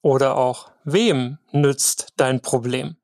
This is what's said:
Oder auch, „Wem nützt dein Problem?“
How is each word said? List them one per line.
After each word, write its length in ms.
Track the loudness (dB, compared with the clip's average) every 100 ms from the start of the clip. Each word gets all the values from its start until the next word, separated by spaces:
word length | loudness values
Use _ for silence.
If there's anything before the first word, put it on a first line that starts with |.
Oder 360 | 2 2 2 2
auch, 340 | 0 -2 -12 _
„Wem 540 | -2 0 2 0 -2 -8 _
nützt 640 | 0 2 2 -2 -4 -10 -2
dein 220 | 0 0
Problem?“ 580 | -2 -4 -2 -6 -8 -14